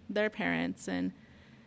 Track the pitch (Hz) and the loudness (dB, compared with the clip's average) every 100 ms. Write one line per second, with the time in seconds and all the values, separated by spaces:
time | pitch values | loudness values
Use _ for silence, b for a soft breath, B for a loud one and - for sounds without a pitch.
0 | - 202 214 - 180 117 165 190 - 180 | -4 0 0 2 0 2 0 -2 -2 0
1 | 185 B B B B B | 0 B B B B B